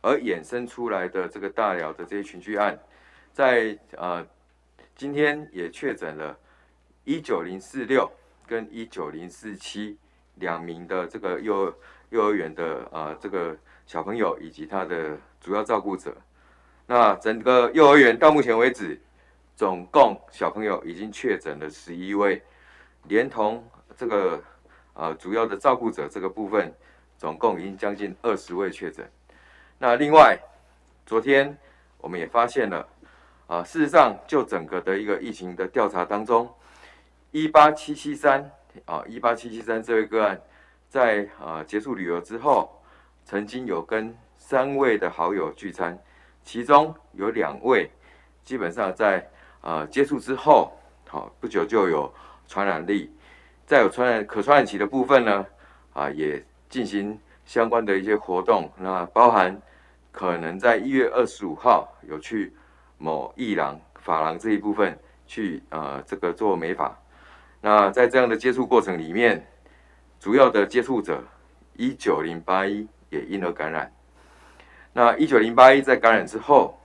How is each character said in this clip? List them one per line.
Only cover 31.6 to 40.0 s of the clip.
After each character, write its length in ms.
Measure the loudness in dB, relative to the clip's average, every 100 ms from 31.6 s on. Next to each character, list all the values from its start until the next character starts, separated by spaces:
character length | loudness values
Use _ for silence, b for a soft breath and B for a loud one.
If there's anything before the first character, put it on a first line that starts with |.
| b b b b
我 100 | -10
们 120 | -8
也 80 | -2
发 180 | -2 0
现 240 | -2 -4
了， 180 | -6 -10 _ b b b b -8
啊， 160 | -8
事 160 | -6 -2
实 80 | 4
上 280 | 6 4 2 -2
就 160 | -2
整 200 | 0 -6 -6
个 120 | -6
的 160 | -2 -4
一 80 |
个 160 | -2 -4
疫 120 | -6
情 240 | -12 -12 -8
的 120 | -4
调 220 | 0 0
查 160 | -2 -4
当 180 | -4
中， 240 | 0 0 0 -14 b b b b b _ _
一 160 | -6 4
八 240 | 6 6
七 240 | 4 -10 -10
七 180 | -10
三， 340 | -2 2 0 -2 -20 _ -20 -10
啊， 180 | -10 -10
一 120 | -4
八 140 | -2
七 160 | -2 -6
七 100 | -12
三 220 | -6 -6
这 140 | 0
位 100 | -2